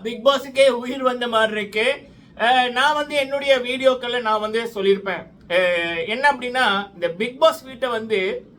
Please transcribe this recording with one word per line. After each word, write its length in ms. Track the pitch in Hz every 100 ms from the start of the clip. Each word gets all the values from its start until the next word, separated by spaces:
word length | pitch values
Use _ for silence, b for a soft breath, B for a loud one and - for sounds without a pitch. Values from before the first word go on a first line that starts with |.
Bigg 180 | 208 226
Boss-க்கே 460 | 254 277 277 262 269
உயிர் 320 | 247 247 269
வந்த 260 | 254 247 240
மாதிரி 340 | 226 220 214
இருக்கு. 240 | 202 214 240 277 B B B -
அஹ், 360 | 226 254 247
நான் 240 | 240 277 302
வந்து 200 | 294 294
என்னுடைய 420 | 269 277 277 262
வீடியோக்கள்ல 640 | 240 254 262 254 247 247
நான் 180 | 226 214
வந்து 320 | 214 226 226
சொல்லியிருப்பேன். 500 | 208 196 196 196 170 - - -
அஹ், 600 | 175 180 175 170 165 165
என்ன 240 | 233 285
அப்படின்னா, 640 | 262 247 254 240 196 -
இந்த 140 | 175 170 170
Bigg 200 | 240 262
Boss 260 | 320 -
வீட்டை 260 | 262 240 262
வந்து 300 | 226 220 208 190 240 -